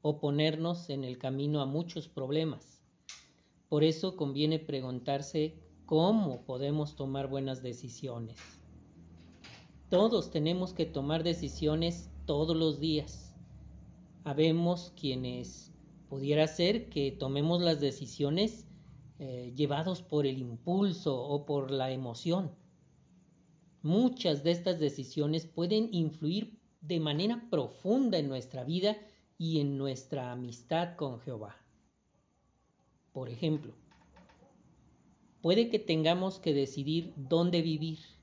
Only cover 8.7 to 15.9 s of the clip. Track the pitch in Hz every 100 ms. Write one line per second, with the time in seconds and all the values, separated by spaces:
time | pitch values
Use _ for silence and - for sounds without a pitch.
8.7 | - - - - - - - - - -
9.7 | - - 180 220 220 - 160 156 180 180
10.7 | - 160 143 139 160 165 165 151 - 151
11.7 | 156 170 170 - - - 147 160 160 160
12.7 | 139 160 151 - - - - - - -
13.7 | - - - - - 151 139 160 165 170
14.7 | 175 - - 143 127 127 123 123 - -
15.7 | - -